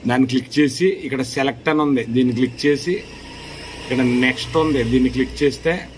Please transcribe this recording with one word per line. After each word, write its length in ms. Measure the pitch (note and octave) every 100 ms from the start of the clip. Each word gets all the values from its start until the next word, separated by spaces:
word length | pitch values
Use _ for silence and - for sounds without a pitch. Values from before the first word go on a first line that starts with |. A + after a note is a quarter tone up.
| -
దాన్ని 200 | B2 B2+
క్లిక్ 320 | B2+ B2 D3
చేసి 300 | D3 - F#3
ఇక్కడ 340 | F#3+ C#3+ C3
సెలెక్ట్ 460 | B2+ - C#3 A#2 -
అని 140 | D3+
ఉంది, 220 | D3 C3
దీన్ని 300 | A2+ A#2+ B2+
క్లిక్ 320 | A#2 B2+ - D3
చేసి 360 | C#3+ E3+ F#3 - - - - - - - - -
ఇక్కడ 140 | B2+
నెక్స్ట్ 520 | B2+ B2 B2+ B2 - D#3+
ఉంది, 260 | D#3 C#3
దీన్ని 280 | A#2 B2+ B2+
క్లిక్ 320 | B2 B2+ -
చేస్తే 460 | D3 C#3 E3 F3 -